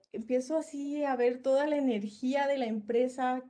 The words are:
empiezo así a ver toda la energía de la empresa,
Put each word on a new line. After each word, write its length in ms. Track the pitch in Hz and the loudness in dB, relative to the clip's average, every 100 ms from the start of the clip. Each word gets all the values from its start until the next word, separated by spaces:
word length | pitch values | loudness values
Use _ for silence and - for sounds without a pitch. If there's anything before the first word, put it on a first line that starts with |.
| _ | _
empiezo 460 | 214 220 254 254 320 | -10 -2 -2 0 -2
así 460 | 311 285 285 294 | -4 -8 -6 -2
a 120 | 285 240 | -2 2
ver 260 | 240 247 | 2 2
toda 240 | 269 269 302 | 2 2 2
la 100 | 294 | 2
energía 720 | 262 214 208 - 254 277 277 | 2 0 -4 -4 -2 0 2
de 100 | 277 | 0
la 80 | 226 | 0
empresa, 800 | 220 208 233 254 262 254 254 | -2 0 2 2 0 -2 -2